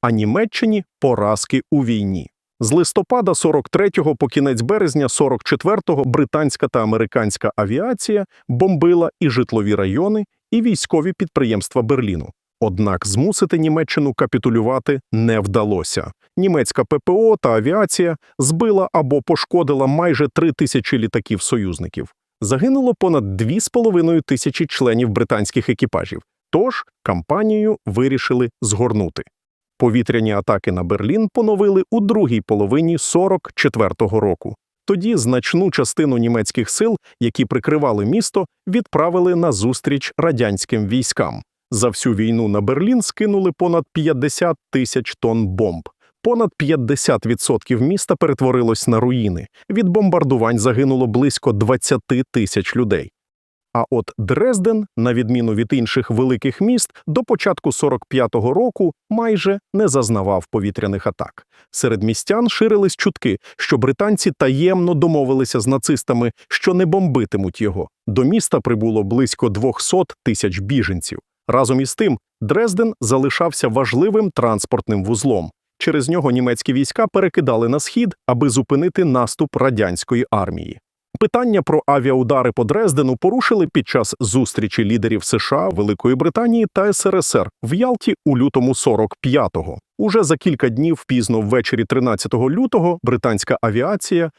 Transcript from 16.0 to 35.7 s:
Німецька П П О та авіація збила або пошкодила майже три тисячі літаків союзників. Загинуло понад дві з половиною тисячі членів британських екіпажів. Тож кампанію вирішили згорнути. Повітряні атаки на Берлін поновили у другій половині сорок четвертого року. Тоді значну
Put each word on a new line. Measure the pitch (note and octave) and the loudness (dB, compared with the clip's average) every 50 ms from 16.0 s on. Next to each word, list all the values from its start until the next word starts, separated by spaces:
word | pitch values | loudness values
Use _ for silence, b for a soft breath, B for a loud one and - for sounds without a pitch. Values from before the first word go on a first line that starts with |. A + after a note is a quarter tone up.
| - - - _ _ _ _ | -6 -8 -12 _ _ _ _
Німецька | - F#3 G3 E3+ D3 - - - - A#2 | -2 0 2 2 2 0 0 -2 -2 -2
П | - D3+ C#3 - | 0 -2 -2 0
П | - | 0
О | F3+ G#3 A3+ A3 G#3+ | 2 4 4 4 4
та | - - B2+ A2+ | 2 2 2 0
авіація | A2 G#2+ C#3 F3 G#3+ G#3 - - - F3+ E3+ D#3+ b b b b - | 2 0 0 0 0 0 0 0 0 0 -2 -2 b b b b -4
збила | C3 C3+ D#3+ E3 A#3 A3 G3+ F#3+ F#3 - | -2 -2 0 0 0 2 2 2 0 0
або | - E3+ D3 B2+ C#3+ C#3+ | 0 0 0 2 0 0
пошкодила | - - E3+ - - - - F3 E3 C3 C#3+ C3+ C3+ | 0 0 -2 -2 -2 0 0 0 2 2 0 2 2
майже | C3 C#3+ D#3+ F3 F3 C#3+ A2+ D3 C3 | 2 2 2 0 0 2 0 0 0
три | - - E3 E3 | 0 0 0 0
тисячі | C3+ - D3+ C3 - B2+ - - - A#2+ | 0 0 -2 0 0 -2 -2 0 -2 0
літаків | A2 G#2 - - - - A2 F#2 | 0 -2 -2 -4 -4 -4 -4 -4
союзників. | - - C#3 A#2 G2+ F#2 E2+ - F2 - - - A#1+ - _ _ _ _ _ _ | -2 -2 -2 -2 -2 -4 -6 -6 -8 -10 -8 -10 -10 -10 _ _ _ _ _ _
Загинуло | - G2+ C3 C3 F#3 C4 C4+ C#4 B3+ B3 A3 - | -4 -2 0 0 2 2 2 2 2 0 0 0
понад | F#3+ F3+ E3 C#3 G#2 G2 F#2+ | 0 2 2 2 0 -2 -2
дві | G2 A2+ A2+ D#3+ A3+ | -2 -2 -2 -2 -2
з | - - | -4 -2
половиною | - A#3+ A#3 A3+ F#3+ F3 E3 E3 E3+ D#3+ | 0 0 2 2 2 2 2 2 2 0
тисячі | - - C#3 B2 - D3 - - E3+ | 0 0 -2 -2 -2 -4 -4 -2 -4
членів | - - - C3 A#2+ A2+ A#2 B2+ A2+ | -4 -2 0 0 2 2 2 0 0
британських | G2+ - A2+ - A#2 G#2 G#2 - - - - - | 0 0 0 0 0 0 -2 -2 -2 -2 -2 -2
екіпажів. | A2+ - - - - F2 F2 - - - - _ _ _ _ _ | 0 0 -2 -2 -2 -4 -4 -6 -10 -14 -14 _ _ _ _ _
Тож | - D#3+ A3 C4 - - - - _ _ | 0 0 0 0 -2 -6 -10 -14 _ _
кампанію | - - F#2+ F2 E2 - D3 G3 G#3+ A3 G#3+ G#3+ G#3+ A3 G#3+ - _ | -4 -4 -4 -2 -2 -2 -2 0 0 0 0 0 0 0 -2 -2 _
вирішили | A2 F#2+ A#2 B2+ C3+ C3+ B2 - - B2+ B2 B2 A#2 - _ | -4 -2 0 0 0 0 -2 -2 -2 0 0 -2 -2 -4 _
згорнути. | A#2 G2+ G2+ G2 B2 A#2+ A2 G#2 F#2+ D#2+ - - - - _ _ _ _ _ _ _ _ _ - | -4 -4 -2 0 0 0 0 0 -2 -4 -6 -10 -16 -16 _ _ _ _ _ _ _ _ _ 0
Повітряні | - A#2+ G#2+ B2 A#2 - C3 A#2 A2 A2 | 2 2 4 2 2 0 0 0 0 0
атаки | G#2 G2+ - - G#2+ F#2+ - - | 0 0 0 0 -2 0 0 -2
на | F2+ F2+ F2 | -2 -2 -2
Берлін | F2 G#2 G2+ G2+ A#2 F3 A3 A3 G3+ | -2 -2 -2 -2 -2 0 0 -2 -2
поновили | - B3 A3+ G#3+ G#3 F#3+ G#3 G3+ G3 F#3+ F#3 - | 0 0 0 0 0 2 2 2 2 2 0 0
у | A3 A#3 | 0 0
другій | G#3 G3+ A#3 A3 F#3+ A#2+ A#2+ G#2+ | 0 2 2 2 2 2 0 -2
половині | - - A2 G#2 G#2 G2 A#2+ D3+ E3 E3+ E3+ D3+ | -2 -2 0 0 0 0 0 0 0 0 -2 -2
сорок | - - - E3+ F#3 G3 F#3+ F3 - - - | -2 -2 0 0 2 2 0 -2 -4 -8 -4
четвертого | - - C#3 - A2+ G#2+ F#2 F2+ - A#2 F#2+ G#2+ A2 | -2 -2 0 0 0 0 -2 0 -2 -2 0 0 0
року. | G#2 G2 E2+ - - - A2 - _ _ _ _ _ | 0 0 0 -2 -6 -10 -14 -14 _ _ _ _ _
Тоді | - G3+ F3+ F#3 A3+ A#3 | -2 -2 0 0 0 0
значну | D#3+ A2 A#2+ B2+ B2+ - - - E3+ G3 F#3 | 0 0 0 0 0 0 0 0 0 0 0